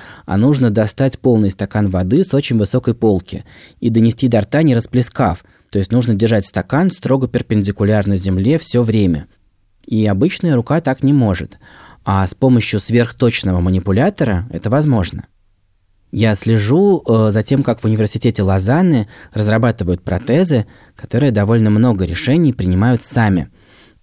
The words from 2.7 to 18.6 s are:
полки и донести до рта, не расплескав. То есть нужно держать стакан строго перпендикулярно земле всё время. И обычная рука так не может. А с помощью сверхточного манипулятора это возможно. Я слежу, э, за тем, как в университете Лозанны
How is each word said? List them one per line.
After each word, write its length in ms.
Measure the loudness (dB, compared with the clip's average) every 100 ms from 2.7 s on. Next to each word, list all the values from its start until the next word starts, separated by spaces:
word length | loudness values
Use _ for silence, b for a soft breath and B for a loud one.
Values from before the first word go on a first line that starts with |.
| -2 -2
полки 500 | 0 0 0 -4 -12 -14 B B B
и 100 | -2
донести 380 | 2 2 2 0
до 120 | 0
рта, 220 | 0 0
не 120 | 2
расплескав. 680 | 2 0 -2 -2 -2 -2 -2 -10 b b
То 80 | -4
есть 140 | 0
нужно 220 | 0 0
держать 320 | 0 2 0 -2
стакан 440 | -6 -2 0 0
строго 380 | -2 -2 -2 -2
перпендикулярно 880 | -4 -2 -2 -2 0 0 0 0 -2
земле 400 | -2 -2 0 0
всё 260 | 0 -2
время. 440 | 0 2 0 0 -6 _ _ _ _ _ -6
И 200 | -2 0
обычная 500 | 0 -2 -2 -2 -2
рука 240 | 0 -2
так 220 | -2 -2
не 100 | 0
может. 460 | 2 2 -2 -6 -16 B B B B -4
А 160 | -2
с 100 | -2
помощью 440 | 0 2 2 2 -2
сверхточного 840 | 0 0 0 0 -2 0 -2 0
манипулятора 840 | 0 0 0 0 0 0 -2 -2 -4
это 200 | -8 -2
возможно. 560 | 0 2 0 -2 -6 -16 _ _ _ _ _ _ _ _
Я 240 | -2 0 0
слежу, 640 | 0 0 2 2 2 2
э, 260 | 2 2 2
за 100 | 0
тем, 220 | 0 0
как 160 | 0 -2
в 40 |
университете 600 | -2 0 -2 -2 -2 0
Лозанны 640 | 0 0